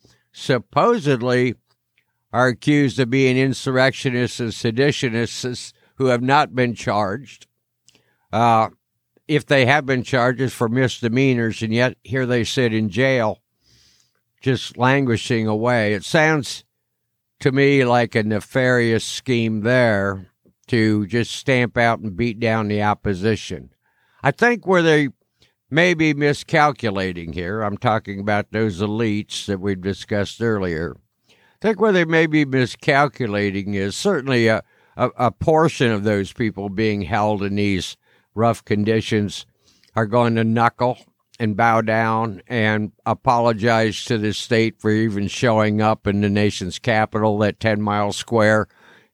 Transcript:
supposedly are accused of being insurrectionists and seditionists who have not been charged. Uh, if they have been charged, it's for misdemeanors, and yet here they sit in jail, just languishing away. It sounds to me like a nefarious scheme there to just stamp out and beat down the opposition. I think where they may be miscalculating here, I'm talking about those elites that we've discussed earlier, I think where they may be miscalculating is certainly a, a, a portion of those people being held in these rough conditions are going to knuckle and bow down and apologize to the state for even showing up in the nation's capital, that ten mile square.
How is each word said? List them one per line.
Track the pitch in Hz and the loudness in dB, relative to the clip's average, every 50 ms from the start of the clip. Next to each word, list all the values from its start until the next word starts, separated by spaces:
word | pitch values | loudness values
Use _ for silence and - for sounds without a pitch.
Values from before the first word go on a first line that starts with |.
| _ _ _ _ _ _ _ | _ _ _ _ _ _ _
supposedly | - - - 139 120 - - - 143 170 233 240 226 139 147 139 117 117 123 123 123 123 127 110 - _ _ _ _ _ _ _ _ _ _ _ _ _ _ - | -10 -4 -2 -2 -2 -2 -2 0 2 2 2 2 0 0 0 0 0 0 0 2 2 2 0 -2 -6 _ _ _ _ _ _ _ _ _ _ _ _ _ _ 0
are | 117 127 127 | 0 2 2
accused | 117 - - 151 147 147 143 131 - 135 | 0 0 0 2 2 4 2 2 2 0
of | 131 117 | -2 0
being | 123 135 135 131 127 | 2 2 2 4 4
insurrectionists | 131 135 135 123 - - 139 131 127 131 135 - - - 139 123 123 123 110 - - | 2 2 0 0 -2 -4 -2 0 2 2 2 0 -2 -4 -4 -2 -2 -2 -2 -4 -6
and | 123 113 | -6 -6
seditionists | 104 - - 120 113 120 139 143 139 - - 123 110 117 117 107 - - - 123 123 - - - - _ _ _ _ | -6 -4 -4 -2 0 0 0 0 0 0 -2 -2 -2 -2 -4 -4 -6 -8 -8 -8 -8 -10 -12 -16 -20 _ _ _ _
who | - 131 | -2 0
have | 127 123 120 | 0 2 0
not | 123 127 139 147 147 - 104 | 2 2 4 4 2 2 0
been | 127 127 120 113 | -2 -2 -2 -2
charged. | - - 131 104 104 107 95 101 131 139 - - - - _ _ _ _ _ _ _ _ _ _ _ _ _ _ _ _ _ | -4 -4 -2 -2 -2 -2 -2 -4 -6 -10 -14 -20 -20 -20 _ _ _ _ _ _ _ _ _ _ _ _ _ _ _ _ _
Uh, | - 107 117 117 117 110 110 87 - _ _ _ _ _ _ _ _ _ _ - | -2 2 4 4 4 4 2 0 -2 _ _ _ _ _ _ _ _ _ _ -2
if | 156 147 - | -2 -2 0
they | - 147 135 123 | 2 2 4 4
have | 120 139 151 139 | 4 4 2 2
been | 131 135 127 110 | 0 -2 -2 -2
charged, | - - 127 117 127 127 117 | -2 0 0 2 0 0 0
it's | 131 120 - | -2 -4 -2
for | - 127 113 | -2 -2 0
misdemeanors, | 113 131 131 120 - - - 117 110 127 135 135 127 120 117 113 101 - | 2 2 0 0 0 -2 -4 -2 0 2 2 2 2 2 0 -2 -4 -4
and | 117 110 110 | -4 -2 0
yet | 117 123 127 - - _ | 0 0 0 -2 -6 _
here | - 123 135 127 | -8 -4 -4 -2
they | 120 123 123 107 | 0 0 0 0
sit | - - 139 127 117 110 | 0 0 0 0 0 0
in | 110 110 107 | 0 -2 -2
jail, | 85 110 135 135 135 123 113 107 92 - _ _ _ _ _ _ _ _ _ _ _ _ _ _ _ _ _ _ _ _ | 0 0 0 2 2 0 0 -2 -4 -6 _ _ _ _ _ _ _ _ _ _ _ _ _ _ _ _ _ _ _ _
just | - 131 131 110 - - - - | -2 -2 -2 -2 -4 -8 -6 -2
languishing | 120 127 135 139 139 123 113 104 - - 127 113 110 | 0 2 2 2 2 2 0 -2 0 -2 -2 0 0
away. | 110 107 107 113 120 123 117 107 104 107 | 0 -2 0 0 0 0 0 0 0 -2
It | 98 87 | -2 -2
sounds | - - 165 156 156 160 151 110 - - - - _ _ _ _ _ _ _ _ _ _ _ _ _ _ _ | 0 0 2 2 2 2 0 -2 -6 -10 -14 -16 _ _ _ _ _ _ _ _ _ _ _ _ _ _ _
to | - 143 | -2 0
me | 131 135 139 139 143 139 127 | 2 4 4 4 4 4 4
like | 120 120 123 120 110 - | 4 2 2 2 0 0
a | 117 107 | -2 -2
nefarious | 107 110 101 - - - 135 127 127 127 123 117 117 113 110 - | 0 -2 -4 -4 -4 -2 0 2 2 2 2 2 2 2 0 -2
scheme | - - - - - 127 117 113 113 110 107 | -4 -8 -8 -4 -2 -2 0 0 0 -2 -2
there | 101 117 127 127 123 117 107 98 98 101 98 95 92 - _ _ _ _ _ _ _ - | 0 0 2 2 4 2 2 2 0 -2 -4 -6 -10 -16 _ _ _ _ _ _ _ -2
to | - 117 110 110 107 104 104 87 | 0 2 2 2 2 0 0 -2
just | 98 120 113 - - | -2 -2 -2 -4 -6
stamp | - - - 131 123 123 110 - 120 | -6 -2 0 0 0 0 0 0 0
out | 117 117 113 - | 2 2 0 0
and | 104 110 92 | -4 -8 -6
beat | 85 120 120 107 110 | -4 -4 -4 -4 -2
down | 117 113 110 113 107 104 | -2 0 0 0 -2 -2
the | 104 104 | -2 0
opposition. | 104 104 104 - - 107 101 87 95 113 107 98 - - 95 73 64 65 _ _ _ _ _ _ _ _ _ _ - | 0 0 0 -2 -2 -4 -4 -2 -2 -2 -2 -2 -4 -8 -12 -12 -14 -16 _ _ _ _ _ _ _ _ _ _ -2
I | 139 | -2
think | 143 - 226 240 240 202 - | 0 2 2 2 2 0 0
where | 175 190 180 | 2 2 4
they | 165 165 156 151 147 131 - _ _ _ _ _ _ _ _ _ _ _ | 4 4 4 4 2 0 -4 _ _ _ _ _ _ _ _ _ _ _
may | 131 156 175 180 170 | 0 2 2 2 2
be | 156 160 156 147 | 2 2 0 0
miscalculating | 143 147 147 147 - - - - 160 147 147 127 - - 113 95 98 95 92 90 85 85 82 73 | 2 0 0 0 -2 -4 0 2 4 4 2 2 0 -4 -4 -2 -2 -2 -4 -4 -6 -8 -8 -8
here, | 90 87 87 104 110 | -6 -6 -6 -4 -4
I'm | 110 101 101 - | -4 -4 -4 -2
talking | - 123 107 110 - - 101 98 | 0 0 0 0 -2 -6 -8 -6
about | 98 107 104 104 101 - | -4 -2 -2 -2 -2 -4
those | - 110 113 110 92 82 | -2 -2 -2 -2 -2 -2
elites | 104 104 104 110 117 110 104 104 107 - - - - - | -4 -4 -2 -2 -2 -2 -2 -4 -4 -6 -10 -10 -6 -6
that | 101 92 | -6 -4
we've | 90 101 98 92 | -4 -4 -4 -4
discussed | 90 98 95 - - - 110 101 101 - - - | -4 -6 -8 -8 -8 -6 -4 -4 -4 -4 -6 -4
earlier, | 113 117 110 101 95 90 82 78 85 80 64 - _ _ _ _ _ _ | -2 -2 -2 -2 -2 -4 -4 -4 -6 -8 -10 -12 _ _ _ _ _ _
I | _ _ _ _ _ _ - 208 | _ _ _ _ _ _ -2 -2
think | 220 185 | 0 2
where | 226 220 | 2 2
they | 190 180 170 | 4 2 2
may | 160 165 160 165 | 2 2 2 2
be | 160 156 156 147 | 4 2 0 0
miscalculating | 135 131 131 123 113 - - - - 143 139 147 139 - - 131 107 101 104 101 101 95 101 95 101 104 | 2 2 0 0 0 -2 -4 -2 2 2 4 2 2 0 -4 -6 -4 -2 -2 -2 -2 -2 -4 -4 -4 -4
is | 98 95 101 95 | -2 -2 -4 -4
certainly | - - 202 196 147 123 135 131 120 117 110 | -4 -2 -2 -2 -2 -2 0 0 2 4 4
a, | 110 98 - _ _ _ _ _ _ - | 2 0 -2 _ _ _ _ _ _ -4
a, | 120 120 - | -4 -2 -2
a | - 127 117 | 0 -2 -2
portion | - - - 170 160 156 160 165 - - 139 117 | -2 0 0 2 4 4 2 2 2 0 0 0
of | 110 101 101 | 0 0 0
those | 110 107 101 98 92 - | 0 0 0 -2 -4 -6
people | - 120 110 - 95 98 104 | -4 -4 -4 -4 -6 -8 -6
being | 95 92 110 110 104 101 101 | -4 -2 -2 0 0 -2 -4
held | 73 110 107 104 107 107 98 98 | -2 -2 0 0 0 0 -2 -2
in | 101 98 | -2 -2
these | 104 104 101 98 90 80 - - - _ _ _ _ _ _ _ | 0 0 0 0 -2 -4 -6 -10 -16 _ _ _ _ _ _ _
rough | 101 113 117 110 - - | -2 0 0 0 -2 -4
conditions | - 113 104 104 107 110 110 104 - 117 107 104 95 - - - - _ _ _ _ _ _ _ _ _ | -4 -2 0 0 0 0 0 0 0 0 0 0 -2 -4 -10 -14 -18 _ _ _ _ _ _ _ _ _
are | 110 113 104 | -4 -2 0
going | 107 120 120 117 117 | 2 2 2 2 2
to | 113 113 | 2 0
knuckle | 113 113 117 117 117 - - 123 123 123 - - _ _ _ _ _ _ - | 2 2 2 2 0 0 0 -2 -4 -4 -6 -12 _ _ _ _ _ _ -6
and | 117 107 101 | -4 -4 0
bow | 95 117 117 113 113 | 2 2 2 2 2
down | 113 110 110 113 113 110 110 110 113 113 101 - - - | 2 0 0 0 0 0 -2 -2 -2 -4 -6 -10 -10 -6
and | 123 117 107 107 107 107 107 101 - _ _ | -2 0 0 0 0 0 -2 -6 -8 _ _
apologize | 117 110 - - 127 123 120 117 120 117 104 104 120 113 113 113 110 98 - - | -4 -4 -2 0 0 0 2 2 2 0 2 2 2 2 2 2 0 -2 -4 -4
to | - 127 110 | -4 -2 -2
the | 104 107 98 | -2 -2 -4
state | - - - 120 113 113 113 - _ | -4 -4 0 0 2 2 0 -2 _
for | - 110 | -2 0
even | 107 110 113 113 101 101 101 92 | 0 2 2 0 0 -2 -4 -4
showing | - - - 123 110 110 107 107 104 107 | -4 -2 0 2 2 2 2 2 2 2
up | 107 107 110 - - 104 | 2 0 0 0 -2 -2
in | 101 101 | -2 0
the | 104 104 | 0 0
nation's | 98 104 104 104 - - 98 90 82 - | 2 2 2 0 0 -2 -6 -10 -10 -6
capital, | - 127 113 107 107 - - 110 107 110 104 104 | -2 0 0 2 0 0 0 0 0 0 2 2
that | 107 104 - - | 0 0 0 0
ten | - 113 107 104 | 0 0 0 0
mile | 107 104 104 104 104 101 | 0 -2 0 0 -2 -2
square. | 98 - - - 117 113 107 107 110 107 104 - _ _ _ _ - _ _ _ | -4 -6 -6 -2 0 2 4 4 4 2 0 -2 _ _ _ _ -20 _ _ _